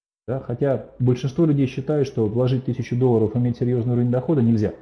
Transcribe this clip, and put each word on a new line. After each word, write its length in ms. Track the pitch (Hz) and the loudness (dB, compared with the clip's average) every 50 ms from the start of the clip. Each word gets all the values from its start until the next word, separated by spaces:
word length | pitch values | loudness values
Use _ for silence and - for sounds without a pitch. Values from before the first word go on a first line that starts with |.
| _ _ _ _ _ | _ _ _ _ _
Да? 140 | - 127 135 | -6 -6 -6
Хотя 460 | 131 - 120 - 143 139 131 113 - - - - | -6 -6 -4 -2 0 0 0 -2 -4 -8 -6 -2
большинство 460 | 127 123 127 127 - 135 - - 170 | 2 2 2 0 -2 -4 0 0 2
людей 220 | 160 143 139 135 | 2 2 2 0
считают, 420 | 127 - 139 127 - 151 147 135 139 | -2 -2 -4 -4 -2 0 0 0 -2
что 180 | - 123 110 | -2 -2 -2
вложить 380 | 104 110 120 127 123 135 123 127 | 0 0 0 0 0 0 -2 -2
тысячу 320 | 131 120 120 117 - 127 | -4 -4 -4 -4 -4 -2
долларов 380 | 120 131 127 117 110 110 104 - | 0 2 4 4 4 2 2 0
и 40 | 123 | 0
иметь 200 | 123 123 117 - | 0 0 -2 -2
серьёзный 360 | 123 120 123 120 113 127 120 | -2 -2 0 0 0 0 0
уровень 160 | 120 120 123 | 0 2 0
дохода 320 | 120 131 127 - 165 139 | 0 0 0 0 0 2
нельзя. 300 | 117 113 117 107 107 98 - - | 4 4 2 2 0 -2 -4 -6